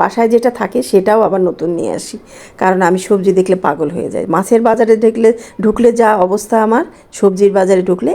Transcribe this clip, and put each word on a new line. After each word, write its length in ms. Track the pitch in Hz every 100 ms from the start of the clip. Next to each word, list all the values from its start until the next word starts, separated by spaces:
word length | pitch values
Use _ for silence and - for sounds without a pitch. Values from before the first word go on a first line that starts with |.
বাসায় 280 | 196 - 226
যেটা 180 | 233 240 233
থাকে 200 | 190 247 -
সেটাও 300 | 196 190 220 202
আবার 140 | 190 180
নতুন 200 | - 165 170
নিয়ে 140 | 101 82
আসি, 180 | - - - - - -
কারণ 180 | 185 185 175
আমি 100 | 185 -
সবজি 240 | 202 190 185
দেখলে 160 | 185 185 -
পাগল 240 | 165 151 175
হয়ে 140 | -
যাই। 120 | 175 85 175
মাছের 260 | 190 226 233
বাজারে 280 | 226 220 220 226
দেখলে, 240 | 226 226 233 - -
ঢুকলে 260 | 214 214 233 233
যা 100 | 220 214 185
অবস্থা 300 | 208 208 226 220
আমার, 200 | 233 359 - _ -
সবজির 320 | 202 185 202 196
বাজারে 240 | 190 190 185
ঢুকলে 220 | 180 254